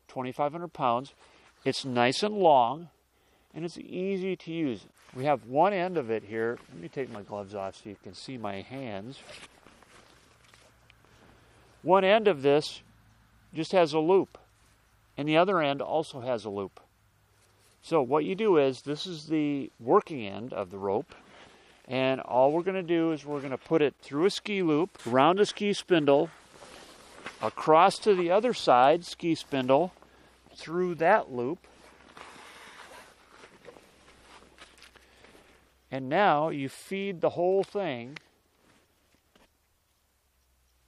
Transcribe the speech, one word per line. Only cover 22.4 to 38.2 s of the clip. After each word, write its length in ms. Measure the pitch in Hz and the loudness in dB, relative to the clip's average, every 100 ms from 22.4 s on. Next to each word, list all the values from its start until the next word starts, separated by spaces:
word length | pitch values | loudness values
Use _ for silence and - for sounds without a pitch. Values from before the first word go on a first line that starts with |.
| 139 | 4
we're 120 | 160 | 2
gonna 200 | 175 190 | -2 -6
do 300 | 170 170 165 | -2 0 0
is 120 | 156 143 | -4 -6
we're 140 | 143 | -8
gonna 180 | 135 123 | -8 -10
put 240 | - 160 | 0 2
it 140 | 143 - | 2 -2
through 240 | - 143 190 | -8 0 0
a 40 | |
ski 320 | - - 196 | 0 -4 -2
loop, 380 | 170 147 180 - 120 | 2 2 0 -6 0
around 320 | 127 147 190 | 4 6 6
a 60 | 202 | 2
ski 260 | - 208 | 0 -2
spindle, 580 | 190 - 170 143 143 165 - - - - - - - - - - - | -2 2 2 6 4 2 -6 -20 -20 -20 -20 -20 -20 -20 -18 -18 -6
across 540 | 110 - 156 156 190 - | -6 -4 4 6 6 4
to 160 | 220 | 2
the 160 | 185 170 | 2 2
other 240 | 196 240 | 2 0
side, 500 | - - 123 135 175 | -2 4 6 6 4
ski 300 | 175 - 170 | -2 -6 -2
spindle, 580 | 156 - 139 127 139 180 - - _ _ _ _ - | -2 -2 -4 2 2 2 -6 -20 _ _ _ _ -18
through 380 | - 175 180 | -8 -4 -4
that 380 | 160 165 214 - | 0 2 2 0
loop. 280 | 123 123 180 - - - _ - - - - - - - - - - - _ _ - - - - - _ _ - - - - _ _ - _ - - _ _ - - _ _ _ _ - | -6 -6 -6 -12 -20 -20 _ -20 -20 -20 -20 -20 -20 -20 -20 -20 -20 -20 _ _ -20 -20 -20 -20 -20 _ _ -20 -20 -20 -20 _ _ -20 _ -20 -20 _ _ -20 -20 _ _ _ _ -14
And 160 | 131 131 | -10 -4
now 420 | 170 202 147 160 | 0 2 2 0
you 200 | 147 135 | -4 -8
feed 500 | - - 196 196 170 | -10 -10 -8 -6 -2
the 120 | 156 | -2
whole 320 | 147 180 196 | 0 0 0
thing 540 | 180 202 180 123 120 151 | -2 -4 -6 -6 -10 -18